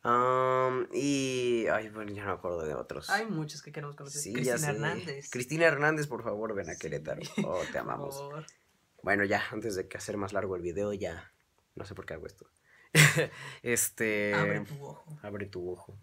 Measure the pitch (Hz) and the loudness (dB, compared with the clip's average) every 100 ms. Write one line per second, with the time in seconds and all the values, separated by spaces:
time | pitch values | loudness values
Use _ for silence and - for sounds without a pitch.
0 | 117 120 127 127 131 127 131 127 - - | 6 6 6 4 4 4 4 2 -2 0
1 | 143 139 135 127 123 117 98 98 110 107 | 2 2 0 0 2 2 4 2 0 -8
2 | 104 101 101 90 92 87 78 67 58 - | -8 -6 -4 -4 -2 -4 -2 -4 -6 -8
3 | 78 202 220 165 147 - - 147 143 143 | -2 -2 0 -2 -4 -8 -12 -10 -10 -12
4 | - 143 - 113 - 120 151 143 147 170 | -10 -8 -4 -2 0 2 2 0 -2 -2
5 | 170 139 - 123 127 160 170 143 147 156 | -6 -10 -6 -6 -2 4 4 6 4 4
6 | 147 117 113 104 110 101 82 - 82 76 | 0 -4 -4 -4 -2 -2 -4 -6 -4 -4
7 | 78 - - - - 90 78 - 58 - | -4 -6 -4 -2 0 0 -2 -4 -4 -4
8 | - 139 143 147 156 _ _ _ _ _ | -6 -8 -10 -12 -14 _ _ _ _ _
9 | - 101 101 98 - 107 113 95 92 - | 2 4 4 2 0 -4 -4 -4 -6 -8
10 | - 101 98 101 98 92 87 87 104 101 | -6 -4 -2 -2 -2 -2 -2 -2 -2 -2
11 | 92 82 - _ _ _ _ - 98 98 | -6 -8 -14 _ _ _ _ -14 -12 -10
12 | - 80 82 - - _ _ - - 156 | -10 -10 -10 -16 -20 _ _ -20 4 8
13 | 147 151 147 - - - 120 117 - - | 8 8 0 -2 -14 -8 0 2 2 0
14 | 110 104 104 101 101 104 101 139 - - | 2 2 2 2 2 0 -4 -10 -12 -14
15 | - - 104 101 98 90 87 90 - 98 | -16 -14 -10 -8 -6 -6 -6 -8 -10 -18